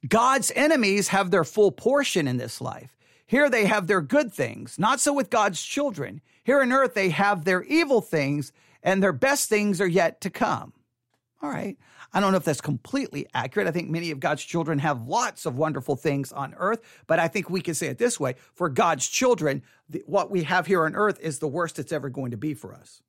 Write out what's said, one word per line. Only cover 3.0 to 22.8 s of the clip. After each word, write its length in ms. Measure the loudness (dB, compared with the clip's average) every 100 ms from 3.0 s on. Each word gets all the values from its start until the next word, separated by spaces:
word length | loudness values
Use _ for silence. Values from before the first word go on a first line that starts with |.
| _ _ _
Here 240 | 2 4
they 160 | 4 2
have 220 | 2 2
their 140 | 0
good 300 | 2 0 0
things, 440 | -2 -6 -6 -14 -2
not 220 | 0 2
so 140 | 0
with 160 | 0 0
God's 320 | 2 2 0
children. 600 | -6 -4 -4 -4 -10 -12 _ _
Here 180 | 2 4
on 100 | 4
earth, 220 | 4 2
they 160 | 2 0
have 360 | 2 2 2 2
their 180 | 0
evil 380 | 2 0 4 2
things, 500 | 2 -2 0 -2 -6 _ _ _
and 180 | 0 2
their 120 | 2
best 360 | 2 2 2 2
things 300 | 0 2 0
are 60 | 2
yet 340 | 2 2 -2
to 80 | -10
come. 440 | -2 -2 -2 -6 _ _ _ _ _ _ _
All 80 | -8
right. 280 | -6 -8 -10 _ -20 -6
I 80 | 0
don't 120 | 2
know 60 | 2
if 60 |
that's 160 | 2 -2
completely 680 | -2 -6 -4 -6 -4 -8 -8
accurate. 340 | -6 -4 -2 -2
I 40 |
think 180 | -2 -4
many 220 | -4 -4
of 80 | -4
God's 240 | -2 -2
children 360 | -4 -4 -2 0
have 280 | 0 -2 -2
lots 380 | -2 -2 -4 -8
of 120 | -2
wonderful 380 | -2 -2 -4 -2
things 360 | 0 -2 -4
on 240 | -8 -10 -4
earth, 240 | -4 -4 -8 -20 _
but 140 | 2
I 80 | 2
think 220 | -2 -4
we 120 | -4
can 140 | -4 -4
say 120 | -6
it 100 | 0
this 220 | -2 0
way. 160 | -4 -6 _ _
For 120 | -4
God's 400 | 2 2 2 -2
children, 540 | 0 2 2 2 -2 -6 _ _
the, 120 | -12 -2
what 260 | -2 0
we 120 | -2
have 220 | 0 0 2
here 200 | 2 2
on 100 | 2
earth 240 | 0 0
is 180 | -6 -6
the 80 | -4
worst 300 | -4 -4 -6
it's 140 | -6
ever 180 | -6 -6
going 220 | -8 -8
to 60 | -6
be 180 | -6 -8
for 180 | -12
us. 280 | -18